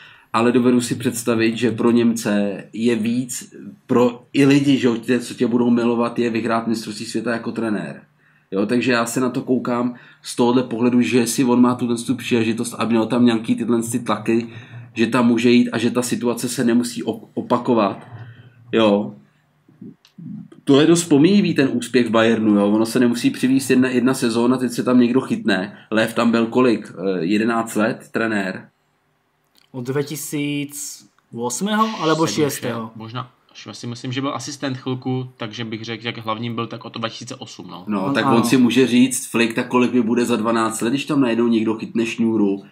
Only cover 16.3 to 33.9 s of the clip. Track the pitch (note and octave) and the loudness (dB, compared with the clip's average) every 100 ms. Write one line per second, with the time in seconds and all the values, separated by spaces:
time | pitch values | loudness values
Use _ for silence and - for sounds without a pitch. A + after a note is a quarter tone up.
16.3 | A#2 B2+ - A#2+ A#2 A#2 - A2+ - - | -4 -4 -2 2 2 0 -4 -6 -6 -8
17.3 | - G#2+ A#2+ C3 A2+ G2+ - - - - | -8 -2 -2 2 2 2 -2 -14 -20 -20
18.3 | - - _ - A2+ A2 G2+ - - _ | -20 -20 _ -2 2 4 4 0 -10 _
19.3 | _ _ _ _ - - - _ - - | _ _ _ _ -20 -20 -20 _ -20 -16
20.3 | - - - - C3+ D#3+ E3+ - C#3 E3+ | -16 -18 -8 2 4 6 4 4 4 6
21.3 | G3+ E3+ D3+ C3 A#2+ - B2+ A2+ A2+ A2+ | 6 4 2 0 0 0 0 2 4 4
22.3 | A2 G#2+ G2+ G2+ G#2+ A2 B2+ A#2+ A#2 C#3 | 4 4 4 4 2 2 2 2 2 -2
23.3 | - B2+ C3+ C3+ B2+ B2+ B2 B2 C3 A#2+ | 0 0 2 2 2 4 2 0 0 0
24.3 | A#2 A#2+ B2+ B2 - A2+ B2+ A#2 B2+ - | 2 2 2 0 -2 2 4 6 2 0
25.3 | A2 G#2+ F#2 - - - A2 A2+ - A#2 | -4 -2 -2 -4 -10 -4 -2 0 0 2
26.3 | A#2 A2+ A#2+ B2+ G#2 - - F#2+ F#2 E2 | 2 0 2 2 2 -4 -8 -4 -2 0
27.3 | G#2+ A2+ A#2 A2+ G#2 A2 C3 - A2+ A2+ | 0 0 -2 -4 -2 -2 -4 -8 -4 -2
28.3 | G#2+ F#2+ A#2 - _ _ _ _ _ _ | -2 -4 -8 -14 _ _ _ _ _ _
29.3 | _ _ _ _ C3 B2 C#3 C#3+ D3+ - | _ _ _ _ -12 -6 -4 -4 -6 -8
30.3 | D3+ D3 C#3+ C#3+ - - - - _ _ | -6 -4 -4 -8 -10 -14 -16 -20 _ _
31.3 | A#2 A#2+ - G3 G#3+ A3 A3 D#3+ D#3+ D#3+ | -8 -6 -4 -2 0 -2 -2 0 2 0
32.3 | - C#3+ - B2 A#2 A2+ A2+ A2 B2 B2 | 0 -2 -2 -6 -8 -10 -12 -12 -12 -12
33.3 | _ _ - A#2 G#2 A#2+ | _ _ -20 -18 -14 -12